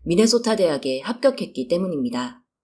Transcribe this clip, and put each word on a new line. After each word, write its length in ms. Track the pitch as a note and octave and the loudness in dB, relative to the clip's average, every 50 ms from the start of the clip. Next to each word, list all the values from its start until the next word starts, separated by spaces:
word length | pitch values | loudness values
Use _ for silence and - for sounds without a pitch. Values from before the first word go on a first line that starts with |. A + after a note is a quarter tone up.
| - | -4
미네소타 520 | D#3 E3+ F3+ A3 A3+ A#3 A#3 A#3+ A3+ A3 | 0 4 4 4 4 4 2 2 0 2
대학에 440 | G#3+ F#3 E3 D3 C3+ - C3+ C3 C3 | 2 2 2 2 0 -2 -4 -4 -4
합격했기 680 | D3 G#3 A#3 - - C4+ C4 - G3+ - - C3 B2+ B2+ | -4 -8 -4 0 0 0 2 0 -4 -8 -8 -8 -4 -2
때문입니다. 760 | E3+ F3+ F#3+ F#3 E3+ C#3+ B2+ B2 A#2+ B2 B2 B2 - _ _ _ _ _ | -2 -2 -2 -2 -4 -4 -4 -4 -4 -4 -6 -8 -10 _ _ _ _ _